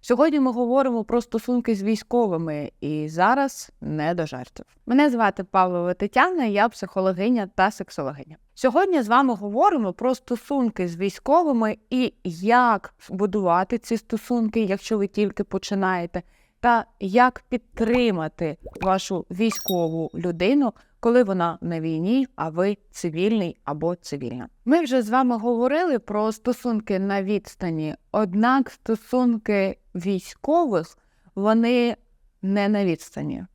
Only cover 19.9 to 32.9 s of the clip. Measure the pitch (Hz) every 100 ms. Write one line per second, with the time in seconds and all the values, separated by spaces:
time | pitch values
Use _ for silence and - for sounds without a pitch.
19.9 | 165 160 - 175 170 180 285 254 - _
20.9 | _ 233 240 220 190 170 160 170 165 160
21.9 | 160 175 254 262 - 160 160 196 202 _
22.9 | - 175 156 190 220 175 - - 147 160
23.9 | 175 - 143 123 123 - _ - 320 302
24.9 | 254 214 254 254 233 233 233 254 294 359
25.9 | 247 - 208 220 214 - 240 247 220 214
26.9 | 190 196 196 190 208 - - 180 160 156
27.9 | - _ 202 208 190 233 269 254 - -
28.9 | 220 - 254 247 226 - 208 190 - _
29.9 | 180 175 190 - - - 330 320 185 165
30.9 | _ _ _ _ - 202 220 233 247 240
31.9 | - _ _ _ _ 190 202 202 208 190